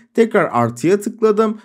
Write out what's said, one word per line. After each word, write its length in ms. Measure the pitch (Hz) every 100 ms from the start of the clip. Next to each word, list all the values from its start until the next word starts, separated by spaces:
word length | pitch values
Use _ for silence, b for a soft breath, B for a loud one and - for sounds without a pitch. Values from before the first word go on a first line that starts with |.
| B
Tekrar 340 | - 226 208 -
artıya 480 | 120 117 120 165 202
tıkladım 600 | 208 - 220 208 220 220